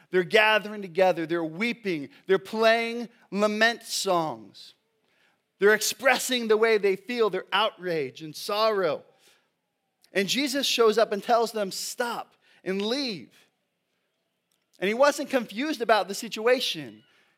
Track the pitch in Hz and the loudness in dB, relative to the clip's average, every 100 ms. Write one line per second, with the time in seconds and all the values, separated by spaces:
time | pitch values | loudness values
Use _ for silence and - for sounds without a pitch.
0 | _ 185 170 208 214 214 202 214 190 165 | _ 0 4 4 6 4 0 -8 -4 2
1 | 185 165 156 170 160 160 233 233 202 160 | 4 2 -2 -2 -4 -4 -4 -4 -6 -6
2 | 135 - - 190 190 220 226 226 226 233 | -8 -10 0 0 0 2 4 4 0 -6
3 | 233 _ _ 196 214 214 226 233 - - | -10 _ _ -2 0 2 0 0 -6 -6
4 | 196 175 160 113 98 - - _ _ _ | 0 0 0 -6 -14 -20 -20 _ _ _
5 | _ _ _ _ _ - 196 214 - - | _ _ _ _ _ 0 4 4 2 0
6 | 262 247 - 247 226 214 226 220 196 190 | 2 2 0 -2 2 2 4 2 2 -2
7 | - 240 214 180 - 190 214 - 180 165 | -4 -2 -2 -2 -2 0 0 -4 -6 -4
8 | 131 123 156 147 - 208 226 208 175 117 | -6 -10 -16 -12 -6 0 0 2 0 -2
9 | - _ _ _ _ _ _ _ _ _ | -6 _ _ _ _ _ _ _ _ _
10 | _ 185 190 190 285 269 262 - 226 214 | _ -2 -2 -2 -2 -2 -2 2 4 4
11 | 214 202 180 233 226 220 196 - - - | 2 0 2 2 2 -2 -6 -6 -8 -6
12 | 240 233 - _ _ _ - 190 208 269 | -6 -8 -12 _ _ _ -6 -4 -2 -4
13 | 262 180 107 _ _ _ _ _ _ _ | -4 -8 -12 _ _ _ _ _ _ _
14 | _ _ _ _ _ _ _ _ 190 226 | _ _ _ _ _ _ _ _ -2 2
15 | 285 277 277 262 196 196 302 285 226 214 | 2 2 -2 -4 -4 -6 -6 -2 2 2
16 | 180 196 226 226 220 254 - 165 131 107 | 2 -6 -10 -2 2 2 0 -6 -12 -16
17 | _ _ _ | _ _ _